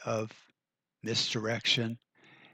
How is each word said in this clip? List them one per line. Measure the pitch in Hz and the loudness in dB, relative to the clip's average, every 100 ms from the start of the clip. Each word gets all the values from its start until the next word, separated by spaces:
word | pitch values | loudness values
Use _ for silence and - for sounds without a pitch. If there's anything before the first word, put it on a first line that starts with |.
of | - 113 110 - - _ _ _ _ _ | -2 -2 -2 -8 -20 _ _ _ _ _
misdirection | 110 117 - 117 110 113 - - 113 117 _ _ - - - | -2 0 0 0 -2 0 2 2 2 -4 _ _ -20 -20 -20